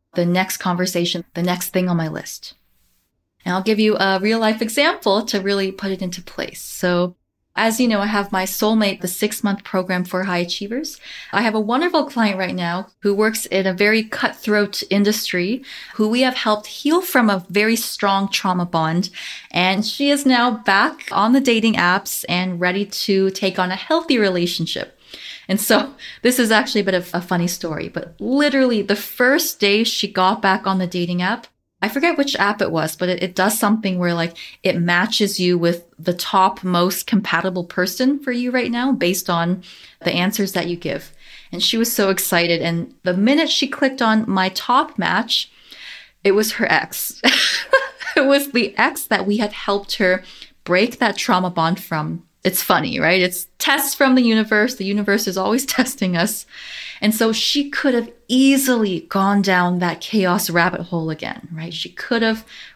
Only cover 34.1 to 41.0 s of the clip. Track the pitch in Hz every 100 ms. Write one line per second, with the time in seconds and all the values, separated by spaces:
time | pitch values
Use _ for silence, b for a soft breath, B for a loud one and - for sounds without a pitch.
34.1 | 170 165 B B B 190 175 175 175 208
35.1 | - 202 190 180 175 170 170 - - 165
36.1 | 175 - 196 190 - 185 175 180 185 -
37.1 | 196 - 170 185 180 175 - 185 - 254
38.1 | 285 269 240 247 254 240 240 262 247 170
39.1 | 185 - 170 170 185 B B B B 175
40.1 | 175 180 - 196 185 175 175 156 156